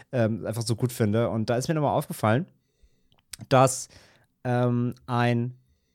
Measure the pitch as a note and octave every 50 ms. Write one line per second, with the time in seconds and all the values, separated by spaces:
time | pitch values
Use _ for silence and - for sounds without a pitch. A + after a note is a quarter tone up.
0 | - - - B2+ A2+ G#2+ A2+ G2 - F#2 A2 A#2 A#2 G#2+ A2+ - - B2 B2+ -
1 | A#2 G2+ G2+ A2+ A#2+ F2+ F#2+ A2+ G#2+ - A#2+ A#2+ C3 - E3 D#3 D3 - F#2+ C3+
2 | D3+ - E3+ - - G#2+ A2 C3 F#3 - _ _ _ _ _ _ _ _ _ _
3 | _ _ _ _ _ - - - - - - B2+ C3+ E3+ - - - - - -
4 | - - _ _ _ _ _ _ - B2+ B2 B2 B2 B2 A#2+ A#2+ A#2+ B2 B2 -
5 | - - B2 A#2+ A#2+ A#2+ A#2+ A#2+ A#2+ B2 B2 _ _ _ _ _ _ _